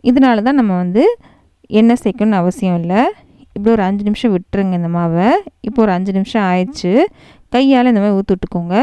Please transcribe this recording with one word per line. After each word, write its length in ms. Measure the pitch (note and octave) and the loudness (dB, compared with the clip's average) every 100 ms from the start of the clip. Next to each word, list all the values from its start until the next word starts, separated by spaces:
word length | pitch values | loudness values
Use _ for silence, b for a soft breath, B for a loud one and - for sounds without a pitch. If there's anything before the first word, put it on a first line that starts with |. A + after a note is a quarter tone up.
| - | 2
இதனால 320 | B3+ C4 A3+ A3 | 4 4 2 0
தான் 100 | C#4+ | 0
நம்ம 100 | A3+ F3+ | 0 0
வந்து 200 | F3+ F#3+ F4 A#4+ b b b _ _ G#3+ | 0 2 2 0 b b b _ _ 2
எண்ணெய் 220 | A#3 A#3+ | 4 2
சேர்க்கணும்னு 380 | G#3+ - G#3 G3+ | -2 -2 0 0
அவசியம் 340 | F3 - F#3+ F3 | 0 -2 -2 -2
இல்லை. 180 | E3+ F#3+ D4+ G#4+ b b b - | -2 0 0 -4 b b b -4
இப்படி 160 | G#3 A3+ | 0 0
ஒரு 80 | F#3+ | 0
அஞ்சு 180 | G3+ G#3 | -2 -4
நிமிஷம் 260 | G#3+ A#3+ | -2 0
விட்டுருங்க 400 | F#3+ - G3 F#3+ F3+ | -2 -4 -4 -2 -2
இந்த 100 | E3+ E3+ | -2 -2
மாவை. 320 | E3+ E3 G3+ F4+ G4+ _ - | -2 0 2 0 -4 _ -6
இப்போ 120 | A3 A3 | 0 0
ஒரு 60 | F3+ | 0
அஞ்சு 140 | F#3+ F#3+ | -2 -4
நிமிஷம் 260 | F#3+ A3+ F#3+ | -2 -2 0
ஆயிடுச்சு. 420 | F3+ F#3 C#4+ F3+ G#3 F#4+ b b b b | 0 -2 -4 0 0 0 b b b b
கையால 380 | A#3+ C4+ C4 B3 | 0 2 2 2
இந்த 100 | A3+ | 2
மாதிரி 140 | G#3 G3 | 0 -2
ஊத்தி 160 | G3 F#3 | -2 -4
விட்டுக்கோங்க. 400 | - F3 E3+ F#3+ | -2 -6 -2 0